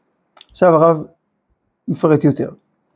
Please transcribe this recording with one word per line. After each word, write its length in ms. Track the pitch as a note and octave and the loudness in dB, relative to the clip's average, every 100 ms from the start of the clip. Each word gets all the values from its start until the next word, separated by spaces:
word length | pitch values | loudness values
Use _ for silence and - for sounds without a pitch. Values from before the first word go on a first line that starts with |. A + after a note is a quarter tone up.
| _ _ _ _ _ | _ _ _ _ _
עכשיו 240 | - F3+ D#3+ | -2 0 2
הרב 280 | E3 D#3+ D3+ _ _ _ _ _ _ _ - | 2 0 -6 _ _ _ _ _ _ _ -10
מפרט 360 | C#3+ D#3+ D3+ | -4 0 2
יותר. 280 | D3+ - - - _ _ _ | 0 -2 -6 -12 _ _ _